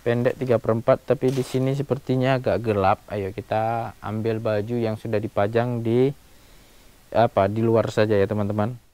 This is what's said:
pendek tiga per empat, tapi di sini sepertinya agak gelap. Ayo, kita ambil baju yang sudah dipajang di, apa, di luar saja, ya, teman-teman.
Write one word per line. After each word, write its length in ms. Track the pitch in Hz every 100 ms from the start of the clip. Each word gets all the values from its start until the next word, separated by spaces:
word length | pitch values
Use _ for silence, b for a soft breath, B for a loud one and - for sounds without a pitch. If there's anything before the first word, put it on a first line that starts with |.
pendek 400 | - 120 123 -
tiga 160 | 127 113
per 160 | -
empat, 320 | 113 110 131
tapi 240 | - 123 131
di 160 | 135
sini 320 | 127 131 131 135
sepertinya 640 | 143 143 - 170 127 131
agak 240 | 123 95
gelap. 400 | 113 104 95 107 -
Ayo, 240 | 104 98 98
kita 560 | - 107 110 117 113 -
ambil 400 | - 107 110 110
baju 320 | 113 107 104 120
yang 160 | 113 107
sudah 240 | 120 110
dipajang 640 | 107 - 101 113 120 120
di, 240 | 113 117 135 143 - b b b b b b - _
apa, 320 | - 117 - 98
di 80 | 107
luar 320 | 113 113 107
saja, 240 | - 107 104
ya, 80 |
teman-teman. 560 | 98 107 101 107 104 123 _